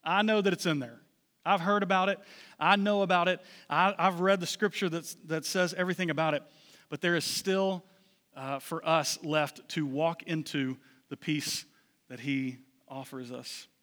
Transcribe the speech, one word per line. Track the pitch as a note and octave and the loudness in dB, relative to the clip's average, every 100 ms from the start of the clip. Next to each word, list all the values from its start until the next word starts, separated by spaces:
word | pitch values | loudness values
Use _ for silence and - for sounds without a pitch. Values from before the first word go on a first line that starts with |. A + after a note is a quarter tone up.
I | D#3+ F#3 | 2 2
know | G#3+ G#3+ | 4 4
that | G3 | 2
it's | F3+ | 0
in | F3+ D3 | 0 -2
there. | B2 A#2 _ _ _ _ | -4 -12 _ _ _ _
I've | E3 F#3+ | 0 2
heard | F3 G3+ | 4 0
about | G3 F#3+ F#3+ | 2 2 2
it. | F#3+ - - - - | -2 -8 -20 -20 -2
I | D#3 G3+ | 4 4
know | G3+ G3+ | 4 2
about | F#3+ F3+ F3 | 4 4 4
it. | F3 - - - | 0 -6 -20 -2
I, | D3 F#3+ G3+ | 2 2 4
I've | F3+ F3 | 0 2
read | F#3 G3 | 2 2
the | F3+ | 0
scripture | - G#3 - F#3 | -2 -2 0 -2
that's, | E3 D#3+ - D#3+ | -2 -8 -16 -6
that | D#3+ | -4
says | D3 F#3+ F3+ | -2 0 0
everything | F#3 F3+ F3+ F3 | 0 -2 0 -2
about | D3 D#3+ | 0 0
it." | D3+ - _ - - _ | 0 -4 _ -20 -20 _
But | D3 | -2
there | F3 E3+ | 2 2
is | |
still, | - - G3 F#3+ F#3+ F#3 - _ _ _ _ | 0 -4 0 2 2 -2 -10 _ _ _ _
uh, | - C3+ C#3 | -12 -8 -8
for | - E3 D#3+ | -6 -6 2
us | D#3+ C#3+ - | 2 2 -4
left | D#3+ D3+ C#3+ - - | -2 0 0 -6 -8
to | - | -4
walk | D3 C3+ E3 E3 | -2 0 0 -2
into | - D#3+ D3 D3+ C3 C3 _ _ _ | -4 -4 -4 -4 -4 -6 _ _ _
the | C#3+ | -10
peace | - D3+ - - - _ _ _ _ | -4 -4 -4 -6 -10 _ _ _ _
that | B2 | -12
he | B2+ C3+ C3 B2 _ _ _ | -4 -2 -4 -8 _ _ _
offers | C3+ C3 C3 A#2+ | -16 -12 -12 -12
us. | B2 B2 - - _ | -12 -12 -14 -16 _